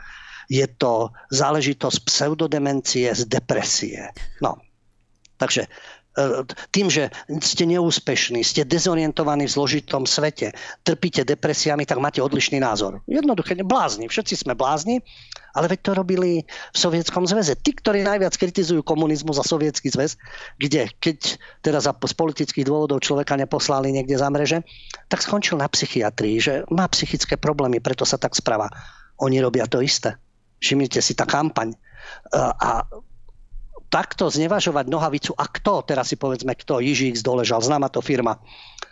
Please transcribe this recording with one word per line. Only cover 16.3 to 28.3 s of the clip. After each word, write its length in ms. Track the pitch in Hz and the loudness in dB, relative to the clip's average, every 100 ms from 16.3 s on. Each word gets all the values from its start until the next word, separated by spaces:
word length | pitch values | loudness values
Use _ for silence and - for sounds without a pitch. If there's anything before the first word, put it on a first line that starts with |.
| 170 - | 0 -2
v 320 | - - - | -10 -4 0
Sovietskom 480 | 180 165 165 185 180 | 2 2 0 0 2
zväze. 320 | 214 165 127 | 2 2 0
Tí, 160 | - | -2
ktorí 320 | - - 202 196 | -2 2 2 2
najviac 280 | 202 185 - | 2 2 0
kritizujú 480 | 185 190 165 165 147 | 0 0 2 2 2
komunizmus 520 | 156 160 151 156 143 | 2 2 0 0 0
a 40 | 127 | 0
Sovietsky 440 | 160 151 - 135 | 0 0 -2 -2
zväz, 280 | 127 151 - - - - - | 0 -2 -4 -16 -16 -14 -4
kde, 280 | 143 147 110 - | 0 0 0 -2
keď 360 | 170 151 - - - - 156 | -4 -2 -4 -6 -10 -4 0
teda 140 | 147 | 2
za, 120 | 135 | 2
z 200 | - 127 | 0 -2
politických 520 | - 165 147 147 - 135 | 0 0 0 -2 -2 0
dôvodov 360 | 151 151 139 | 2 2 0
človeka 360 | - 143 143 139 | 0 0 0 0
neposlali 520 | 135 143 - 135 135 | 0 0 0 0 0
niekde 240 | 135 131 135 | 0 0 0
za 120 | 139 | 2
mreže, 320 | 147 147 165 - - - - - | 0 0 -2 -4 -14 -18 -16 -4
tak 120 | 190 - | -4 0
skončil 320 | 208 - 156 | -2 0 0
na 120 | 147 | 0
psychiatrii, 680 | - 139 131 107 - 107 113 | 0 0 0 0 0 0 2
že 120 | 135 135 - | 2 0 0
má 160 | 170 180 | 0 0
psychické 480 | - 156 143 - - | 0 -2 -2 -2 -2
problémy, 440 | 147 147 131 117 | 0 0 2 0
preto 240 | 131 131 131 | 0 0 0
sa 120 | 135 | 0
tak 160 | 127 | 0